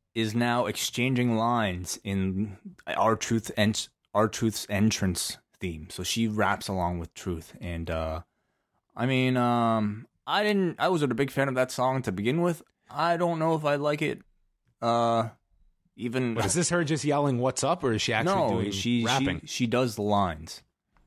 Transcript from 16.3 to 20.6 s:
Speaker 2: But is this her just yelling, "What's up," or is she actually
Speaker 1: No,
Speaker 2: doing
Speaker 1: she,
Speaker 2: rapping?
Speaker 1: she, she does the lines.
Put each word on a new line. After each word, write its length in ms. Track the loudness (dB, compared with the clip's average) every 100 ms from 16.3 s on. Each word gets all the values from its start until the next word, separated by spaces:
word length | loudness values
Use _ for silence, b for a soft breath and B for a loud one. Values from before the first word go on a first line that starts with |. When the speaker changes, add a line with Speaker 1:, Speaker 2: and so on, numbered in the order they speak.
Speaker 2:
But 120 | 0 0
is 80 |
this 160 | 2 2
her 140 | 0
just 200 | 0 0
yelling, 360 | 2 2 2 2
"What's 240 | 0 0
up," 200 | 0 2
or 100 | 2
is 80 | 0
she 120 | 2
actually 220 | 2 2 2
Speaker 1:
No, 140 | 2
Speaker 2:
doing 220 | 0 -2
Speaker 1:
she, 320 | -2 0 0
Speaker 2:
rapping? 380 | 2 2 0 -2
Speaker 1:
she, 60 | -6
she 200 | -4 0
does 280 | 2 0 0
the 60 |
lines. 640 | 2 2 2 -2 -12 -18